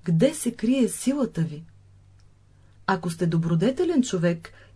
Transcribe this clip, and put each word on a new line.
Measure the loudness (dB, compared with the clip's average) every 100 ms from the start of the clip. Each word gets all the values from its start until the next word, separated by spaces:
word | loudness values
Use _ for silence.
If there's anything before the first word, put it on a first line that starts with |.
къде | 0 4 2
се | 2 -6
крие | -2 0 2 2
силата | 0 -2 0 -2 -2
ви. | -4 -6 -16 -20 -20 -20 -20 -20 -20 _ _ _ -20 -12 -2
Ако | -2 -2
сте | -2 0
добродетелен | 0 0 2 2 0 0 2
човек | 0 0 0 -2 -8 -20 -20